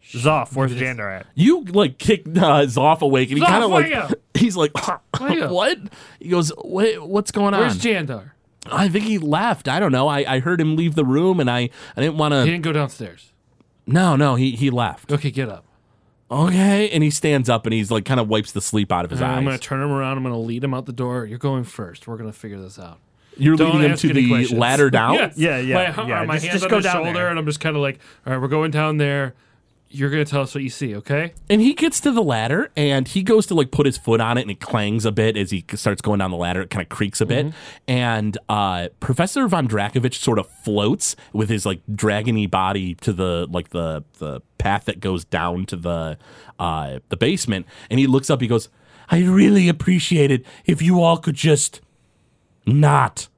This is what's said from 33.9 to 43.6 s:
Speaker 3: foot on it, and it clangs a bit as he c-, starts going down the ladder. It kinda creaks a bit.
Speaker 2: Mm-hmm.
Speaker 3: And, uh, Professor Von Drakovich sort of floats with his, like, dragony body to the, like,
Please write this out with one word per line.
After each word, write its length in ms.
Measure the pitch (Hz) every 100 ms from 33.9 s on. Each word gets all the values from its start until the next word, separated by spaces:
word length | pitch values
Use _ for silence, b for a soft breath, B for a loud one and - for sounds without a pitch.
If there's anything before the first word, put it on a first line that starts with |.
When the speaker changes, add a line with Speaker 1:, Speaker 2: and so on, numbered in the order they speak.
| -
Speaker 3:
foot 240 | - 113
on 180 | 113 120
it, 20 |
and 80 | 104
it 100 | 98
clangs 460 | - 117 104 110 110
a 60 |
bit 260 | 104 110 107
as 140 | 95
he 120 | 95 -
c-, 80 | 104
starts 240 | 117 98
going 160 | - 104
down 140 | 92
the 60 | 87
ladder. 240 | 87 90
It 100 | 92
kinda 140 | 104 87
creaks 360 | - 104 -
a 60 | 110
bit. 180 | 120 151
Speaker 2:
Mm-hmm. 80 | 160 B B -
Speaker 3:
And, 460 | 123 120 113 104 104 -
uh, 380 | 104 98 90 87 _
Professor 480 | - 127 180 277 247
Von 200 | 175 127
Drakovich 480 | 107 101 131 123 -
sort 240 | - 110
of 80 | -
floats 680 | - - 104 104 202 - - B
with 180 | 104 107
his, 140 | 110
like, 180 | 101 92 -
dragony 580 | 104 107 104 113 110 101
body 460 | 95 95 98 92 85
to 120 | -
the, 340 | 92 92 85 85
like, 180 | 87